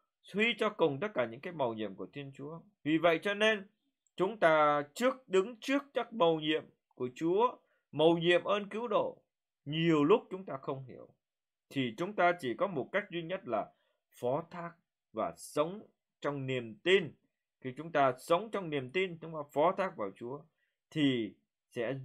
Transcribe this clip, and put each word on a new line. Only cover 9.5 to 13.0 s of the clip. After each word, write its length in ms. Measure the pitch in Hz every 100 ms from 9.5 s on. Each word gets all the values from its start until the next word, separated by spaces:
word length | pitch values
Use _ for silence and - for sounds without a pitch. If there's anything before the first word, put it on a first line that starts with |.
| _
nhiều 400 | - 156 165 160
lúc 180 | 147 220 -
chúng 140 | 185
ta 120 | 190 139
không 280 | - 135
hiểu. 240 | 127 95 - _ _ _ _ _ _
Thì 240 | - 127 110
chúng 160 | 175
ta 200 | 214 175 175
chỉ 140 | 131
có 120 | 117 190
một 220 | 160 117
cách 120 | 190